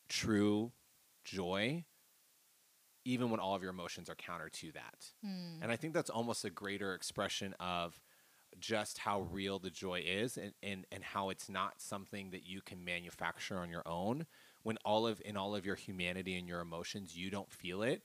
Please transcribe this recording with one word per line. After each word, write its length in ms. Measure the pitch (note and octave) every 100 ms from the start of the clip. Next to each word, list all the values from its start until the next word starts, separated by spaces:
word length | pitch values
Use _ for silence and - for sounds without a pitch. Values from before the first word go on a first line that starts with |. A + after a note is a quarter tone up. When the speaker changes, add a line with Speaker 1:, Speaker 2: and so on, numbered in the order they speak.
| -
Speaker 1:
true 640 | - - G#2 G#2 G#2 A#2 - _ _ _ _
joy 600 | - F#2+ F2+ F#2+ A2+ E3 E3 _ _ _ _ _ _ _ _ _ _ _
even 260 | B2+ B2 B2
when 100 | A2
all 140 | F#2+ G2
of 60 |
your 80 | F#2
emotions 360 | F#2 F2 - E2+
are 60 |
counter 340 | E2 - F2 D#2+
to 220 | - D#2+
that. 340 | D2 A#1+ - - -
Speaker 2:
Hmm. 360 | G#3 F#3 F3 D#3+
Speaker 1:
And 100 | A2+
I 40 | A#2
think 160 | D#3
that's 180 | D#3+ -
almost 340 | A2+ A#2 A2+
a 60 | G#2+
greater 440 | E2+ G2+ G2 G2
expression 600 | F#2 - - G2 - G2 F#2
of 420 | F2+ F2 E2+ - - - - - - F#2
just 380 | F2+ A2 G#2 -
how 240 | G#2+ G2+
real 360 | E2+ F#2 G2 G2
the 120 | F#2
joy 340 | D#2+ F#2+ F2+ D#2+
is, 300 | F#2+ A#2+ -
and, 160 | G2+ -
and, 240 | G2 G2 -
and 100 | G2
how 280 | - G#2 G2
it's 180 | F#2 -
not 320 | F#2+ G2 -
something 500 | - G2+ F#2+ G#2 F#2+
that 160 | F2+ F2
you 140 | F#2+
can 240 | - F#2
manufacture 720 | F2+ F2 F2 - E2+ - - G2
on 120 | F2
your 120 | E2+ -
own 400 | E2+ G2 C3+ D#3+ - - -
when 140 | A2 A2
all 220 | G2+ G#2+ A2+
of, 120 | G#2+
in 120 | - G#2
all 200 | G2 G#2
of 100 | F#2
your 80 |
humanity 600 | F#2 - F#2+ F2 F2+ F#2 F#2
and 100 | F2
your 140 | F2
emotions, 560 | E2+ E2 E2+ G#2+ F2+ E2
you 140 | F#2
don't 200 | G2 -
feel 320 | - F2+ F#2
it, 200 | A#2 E3+